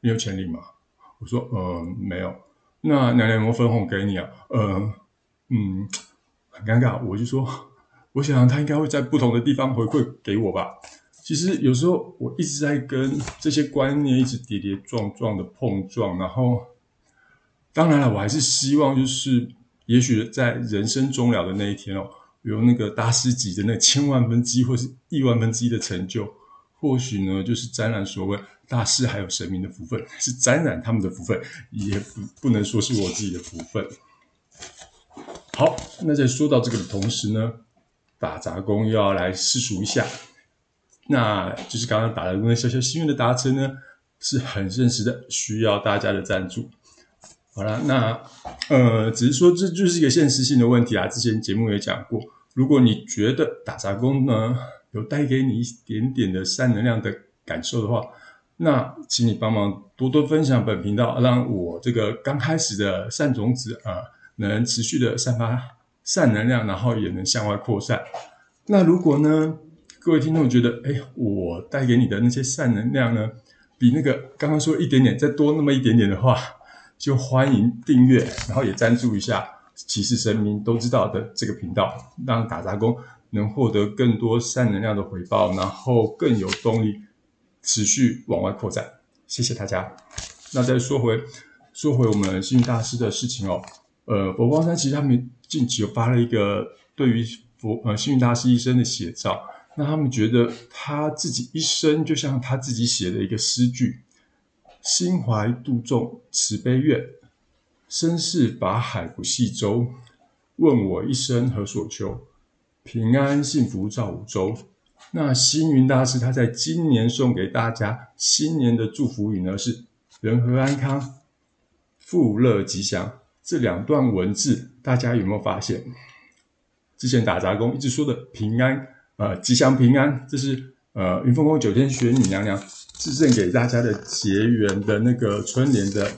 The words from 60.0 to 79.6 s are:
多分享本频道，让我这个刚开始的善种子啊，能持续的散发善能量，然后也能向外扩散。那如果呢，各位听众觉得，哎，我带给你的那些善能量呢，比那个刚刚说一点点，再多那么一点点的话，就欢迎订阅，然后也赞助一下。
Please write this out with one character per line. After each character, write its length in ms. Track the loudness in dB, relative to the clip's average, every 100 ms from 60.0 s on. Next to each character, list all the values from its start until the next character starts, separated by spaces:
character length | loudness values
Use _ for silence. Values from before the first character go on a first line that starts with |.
| 0
多 160 | 2 2
分 180 | 2
享 220 | 4 2 2
本 160 | -2
频 120 | -2
道， 240 | 0 0 2
让 300 | 4 4 0
我 300 | -2 -4 -4
这 100 | -2
个 220 | 0 -2 -4
刚 220 | -4 -4
开 200 | -2 -2
始 180 | -2 -2
的 340 | -2 -2 -6
善 220 | -2 -2
种 220 | 0 0
子 260 | -2 -4 -10
啊， 280 | -8 -10 -10 _ -20 -6
能 240 | -2 0 -2
持 160 | -2
续 160 | -2 0
的 180 | 0 0
散 220 | -2 -2
发 400 | -2 -4 -6 -20 _ _
善 260 | -6 2 4
能 120 | 4 2
量， 200 | 2 0
然 100 | -2
后 180 | 0 0
也 100 | -2
能 160 | -4
向 240 | -4 -2 -2
外 80 | -4
扩 240 | -2 -2
散。 220 | 0 -4 -4 -14 -16 _ _ _ 2
那 180 | 6
如 160 | 6 6
果 180 | 4 4
呢， 380 | 4 4 0 -4 -14 -20 _ -6
各 140 | 2
位 80 | 2
听 140 | 2
众 140 | 2 4
觉 120 | 4
得， 220 | 2 0
哎， 160 | -4 -6 -6
我 480 | -4 -2 -2 -4 -6
带 240 | -6 -2 4
给 100 | 4
你 100 | 4
的 140 | 2
那 80 | 0
些 140 | 0
善 320 | -4 -2 0
能 180 | 0 0
量 220 | 0 0
呢， 160 | 0 -2 -8 _ _ _ _
比 140 | 4
那 100 | 4
个 100 | 0 -2 -6 -6
刚 140 | -2
刚 100 | 0
说 160 | 0 0
一 100 | 2
点 160 | 4
点， 160 | 4 4
再 120 | 0
多 240 | 2 2
那 80 | 2
么 100 | 2
一 80 | 2
点 160 | 4 4
点 120 | 4
的 120 | 2
话， 180 | 2 2 -2 -16 -20 -20 -20 _
就 180 | -2 -2
欢 340 | 0 0 2
迎 300 | 4 2 0 2
订 200 | 6 8
阅， 120 | 6 4 -6 -4
然 80 |
后 80 | -2
也 120 | -2
赞 200 | 0 2
助 220 | 2 2 -2
一 40 |
下。 280 | -2 -2 -4 -16